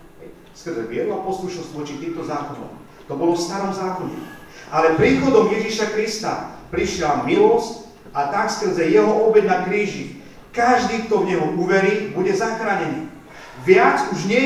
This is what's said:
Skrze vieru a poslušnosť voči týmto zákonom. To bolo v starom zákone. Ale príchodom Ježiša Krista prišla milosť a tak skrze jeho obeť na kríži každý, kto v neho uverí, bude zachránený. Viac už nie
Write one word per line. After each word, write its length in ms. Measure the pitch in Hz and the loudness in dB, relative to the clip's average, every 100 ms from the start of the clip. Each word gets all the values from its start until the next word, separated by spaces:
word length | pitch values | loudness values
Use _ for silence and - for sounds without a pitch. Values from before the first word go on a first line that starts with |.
| - - - - - - | -20 -20 -20 -20 -20 -16
Skrze 320 | 123 113 113 | -10 -8 -6
vieru 240 | 123 214 | -4 -4
a 80 | 196 | -4
poslušnosť 480 | 185 185 175 175 160 147 | -4 -6 -6 -8 -10 -10
voči 240 | 147 - | -10 -8
týmto 240 | 170 165 - | -8 -8 -6
zákonom. 480 | - - - - - - - - | -8 -8 -12 -14 -16 -20 -20 -10
To 80 | |
bolo 240 | 139 170 170 | -2 0 0
v 80 | 175 | -2
starom 240 | 196 196 | -4 -4
zákone. 480 | 190 185 180 - - - - - - - | -4 -6 -6 -8 -10 -14 -16 -20 -20 -6
Ale 240 | 160 160 - | 2 2 4
príchodom 560 | 262 269 262 214 190 | 4 4 4 4 4
Ježiša 400 | 214 - - 202 | 2 -2 -2 -4
Krista 560 | 214 220 - - - - - - | -2 -4 -4 -4 -6 -8 -14 -8
prišla 560 | - - - 151 135 - | -4 -2 -2 -2 0 2
milosť 640 | 196 220 233 - - - - - - | 4 6 4 0 -10 -18 -20 -10 -4
a 160 | 180 | -2
tak 160 | 202 220 | 0 -2
skrze 400 | - 196 170 160 | -2 -2 0 4
jeho 400 | 208 208 214 220 | 4 6 4 4
obeť 160 | 214 190 | 6 4
na 160 | 180 185 | 2 0
kríži 480 | 208 202 143 135 - - - - | -2 -2 -6 -12 -14 -20 -20 -10
každý, 560 | 233 240 240 202 226 - | 0 2 4 2 -4 -2
kto 160 | 202 | 0
v 160 | 170 170 | 0 0
neho 80 | 156 | -2
uverí, 560 | 170 175 196 190 214 - | -2 2 2 2 0 -2
bude 240 | 175 202 | -2 0
zachránený. 720 | 196 226 220 214 185 156 139 - - - - - 131 135 | 0 -2 -4 -4 -2 -4 -6 -10 -16 -20 -20 -20 -4 4
Viac 400 | 190 269 - - 165 | 6 6 2 -2 -4
už 160 | 190 | 0
nie 80 | 247 | 2